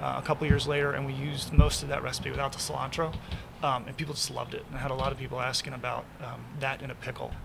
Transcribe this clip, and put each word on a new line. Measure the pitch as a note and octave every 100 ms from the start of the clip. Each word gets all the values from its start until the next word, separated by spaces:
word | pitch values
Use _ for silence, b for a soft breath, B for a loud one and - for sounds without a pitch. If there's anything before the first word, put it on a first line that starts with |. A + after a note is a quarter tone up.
uh, | C#3 C3
a |
couple | C3 C#3+ D3+
years | C#3+ C3
later, | C#3+ C#3+
and | C#3
we | C#3
used | C3+ C#3+ C#3+ -
most | D3 D3+ -
of | C#3+
that | C#3
recipe | B2+ B2+ C3+
without | C3 C#3
the | -
cilantro. | - C#3 C3 - D#3+ D3+ B B B -
Um, | D3 B2+ C3
and | C3
people | D3
just | D3 -
loved | B2 B2
it, | - -
and | C3+
I |
had | C3+
a |
lot | C3 C3+
of | C3
people | C3 B2+
asking | B2+ B2+ C#3+
about, | B2+ B2 A#2+ - -
um, | B2 A#2+ - D3
that | C3+ C3+
in | C3+
a |
pickle. | B2 C3 B2+ B2 -